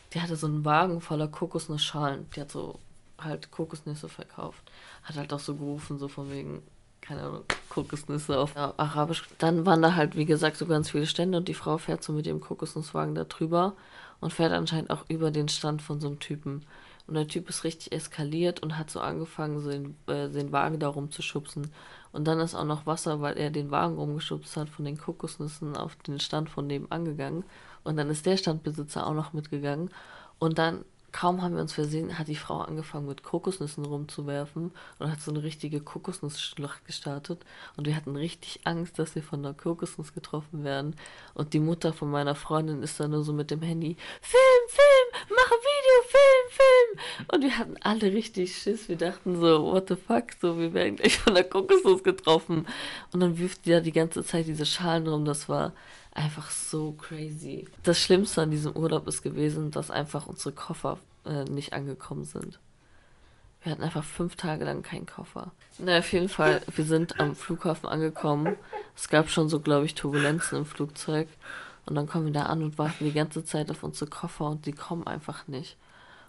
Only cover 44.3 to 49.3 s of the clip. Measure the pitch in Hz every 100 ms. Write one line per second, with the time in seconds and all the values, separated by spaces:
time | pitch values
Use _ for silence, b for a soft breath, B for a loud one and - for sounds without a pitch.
44.3 | 480 523 494 466 - 571 539 494 494 -
45.3 | 453 494 466 508 571 523 508 494 539 554
46.3 | 523 494 - 539 508 480 403 B B -
47.3 | 339 269 233 233 - - 220 208 202 226
48.3 | - 180 - - 226 - 170 170 190 190